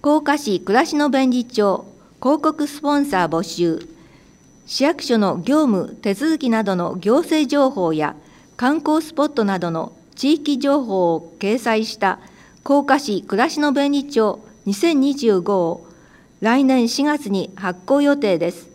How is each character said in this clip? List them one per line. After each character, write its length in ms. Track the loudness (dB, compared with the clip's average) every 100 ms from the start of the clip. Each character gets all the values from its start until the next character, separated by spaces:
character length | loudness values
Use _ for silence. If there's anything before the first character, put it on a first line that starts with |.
甲 220 | 4 2
賀 160 | 2 -2
市 200 | 0 -4
暮 160 | 0
ら 120 | 0 2
し 100 | 0
の 140 | 0
便 180 | 2 2
利 160 | 0
帳、 400 | -2 0 0 0 -6 -20 -20 _
広 240 | 0 0
告 240 | 0 -2 -6
ス 140 | -4
ポ 140 | -2
ン 100 | 0
サ 220 | 0 0 0
ー 20 |
募 140 | -2
集。 440 | -4 -2 -2 -2 -8 -20 -20 -20 -20 _ _ _
市 200 | -12 -2
役 180 | 0 -2
所 160 | -2 0
の 180 | 2 -2
業 300 | 0 2 2
務、 280 | 0 -2 -6
手 140 | -4
続 240 | -2 0 0
き 100 | 0
な 160 | 0
ど 100 | 0
の 220 | -2 -4 -4
行 200 | 0 2
政 280 | 2 0 2
情 240 | 2 2
報 220 | 2 -2
や 240 | 0 -2 -6 -20 -20 -20 -2
観 220 | 0 0
光 240 | 0 0
ス 100 | -2
ポ 140 | -2 -2
ッ 20 |
ト 160 | 0
な 140 | 0 0
ど 120 | -2
の 220 | -4 -6 -12 -20
地 220 | -4 0 0
域 220 | 0 -2
情 240 | 2 0
報 320 | 0 0 2
を 220 | 0 -4 -6
掲 200 | -2 -2
載 260 | 0 -2
し 140 | -2 -2
た 220 | -2 -2 -10 -20 -20 -20
甲 220 | 2 2
賀 140 | 4 0
市 220 | 0 -6
暮 220 | -2 0
ら 80 | 0
し 100 | 0
の 140 | 0
便 180 | 2 0
利 160 | 0 -2
帳 320 | 0 0 -2 -12 -10
二 80 | -6
千 260 | 0 2 2
二 160 | 2
十 260 | 2 2 2
五 280 | 2 0 0
を 180 | -4 -12 -20 -20 -20 _ _
来 240 | 0 2
年 240 | 4 2 2
四 160 | 0
月 240 | 0 -2 -2
に 220 | -4 -4 -8
発 240 | -8 -8
行 160 | 0 2
予 160 | 4 2
定 220 | 2 0
で 140 | 0
す。 180 | -6 -18